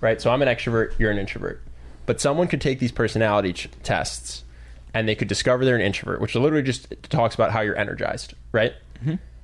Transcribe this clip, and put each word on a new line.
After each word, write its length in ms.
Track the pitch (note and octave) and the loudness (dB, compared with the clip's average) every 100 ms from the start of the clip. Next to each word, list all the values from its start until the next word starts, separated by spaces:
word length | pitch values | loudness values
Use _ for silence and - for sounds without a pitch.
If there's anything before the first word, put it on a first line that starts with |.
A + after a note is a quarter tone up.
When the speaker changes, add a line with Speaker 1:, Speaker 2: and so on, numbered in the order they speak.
Speaker 1:
right? 200 | A2+ A2 | 0 2
So 100 | A#2 | 2
I'm 120 | C3 | 2
an 60 | C3+ | 2
extrovert, 440 | A#2 - A2+ A2 - | 2 0 0 2 2
you're 120 | A2 | 2
an 80 | G2+ | 2
introvert. 420 | F#2+ - F#2+ - - - - - - | -2 -6 -8 -8 -14 -16 -18 -14 -4
But 140 | A2+ | 0
someone 260 | C#3+ D3+ F3+ | 0 2 2
could 120 | C#3+ | 2
take 180 | C#3 B2+ | 0 0
these 140 | B2 | -2
personality 640 | - A2+ A2+ A2 G#2 G2 | 0 0 2 4 4 2
ch-, 140 | F2 - - | -2 -10 -12
tests 640 | - F#2 - - - - - - - - - | -2 -2 -2 -6 -12 -14 -16 -20 -20 -20 -8
and 160 | A2+ A2 | -4 0
they 60 | G#2+ | 0
could 100 | G#2 | 0
discover 360 | G2+ - B2+ | 0 2 2
they're 100 | C3 | 4
an 60 | A#2+ | 4
introvert, 400 | G2 - F#2+ - | 2 0 -4 -4
which 140 | A2 A#2 | -2 2
literally 260 | D3 D#3 | 4 4
just 320 | C3 A#2+ - - - | 0 -2 -6 -16 -4
talks 240 | - A#2 | 2 2
about 160 | - A2 | 2 2
how 120 | A2+ | 2
you're 140 | G#2+ - | 0 0
energized, 560 | G#2 - - - - - - | -2 -2 -4 -4 -10 -16 -4
right? 220 | A2+ A2+ - - - | 0 0 -2 -18 -8
Speaker 2:
Mm-hmm. 140 | A#2+ F3 - - | -4 -4 -8 -20